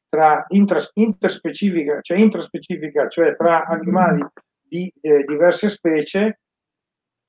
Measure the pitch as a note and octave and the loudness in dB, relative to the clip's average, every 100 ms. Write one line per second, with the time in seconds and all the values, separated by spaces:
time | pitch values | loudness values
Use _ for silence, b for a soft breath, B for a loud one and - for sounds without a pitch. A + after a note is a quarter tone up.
0 | _ D3+ D#3 D3+ - G3 G3+ D#3 - G#3 | _ 2 4 2 2 2 2 0 -2 -2
1 | A3+ - F#3 - E3 D3 G3+ E3+ D3 C#3+ | -2 0 -4 -4 -8 -4 -2 -2 -2 -6
2 | - F3+ A3 F3 - D#3 - E3 D3+ D3 | -2 2 2 2 -6 -12 -10 -10 -4 -2
3 | B2 E3+ D#3+ - E3+ E3 - D#3+ F3+ F#3 | -2 0 0 2 0 0 -2 -6 -2 0
4 | F3 - C#3 - _ _ _ E3+ F3+ - | 2 0 -4 -14 _ _ _ -10 -10 -8
5 | D#3 D3 C#3 D3+ F3 E3+ G#3 - E3+ D#3 | 2 2 2 2 2 2 -4 -2 -2 -2
6 | D3 G3 A3 - _ _ _ _ _ _ | -2 -2 -2 -4 _ _ _ _ _ _
7 | _ _ | _ _